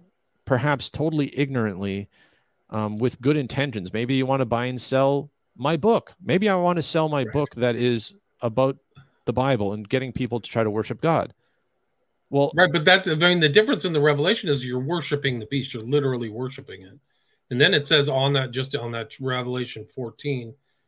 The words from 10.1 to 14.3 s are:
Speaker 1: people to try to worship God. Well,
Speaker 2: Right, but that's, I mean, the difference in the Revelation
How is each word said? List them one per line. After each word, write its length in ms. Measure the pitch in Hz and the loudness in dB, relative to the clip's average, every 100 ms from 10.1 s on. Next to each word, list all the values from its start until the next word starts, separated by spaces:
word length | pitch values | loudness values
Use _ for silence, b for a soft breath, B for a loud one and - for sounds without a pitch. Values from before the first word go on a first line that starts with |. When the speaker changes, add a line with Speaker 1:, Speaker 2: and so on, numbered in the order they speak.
Speaker 1:
people 260 | - 120 120 | -4 -4 -4
to 100 | - | -4
try 140 | 117 | 0
to 80 | 110 | 0
worship 300 | 104 110 113 | 0 -4 -2
God. 340 | 156 156 - - _ _ _ _ _ _ _ _ _ | 0 0 -2 -8 _ _ _ _ _ _ _ _ _
Well, 220 | 139 139 | 0 2
Speaker 2:
Right, 160 | 156 180 | 4 4
but 120 | 165 | 4
that's, 240 | 156 190 190 | 4 4 4
I 80 | 156 | 2
mean, 240 | 175 180 | 4 4
the 80 | 151 | 6
difference 360 | 147 220 226 | 6 4 2
in 80 | 185 | 0
the 80 | 160 | 2
Revelation 480 | 147 143 160 | 4 4 2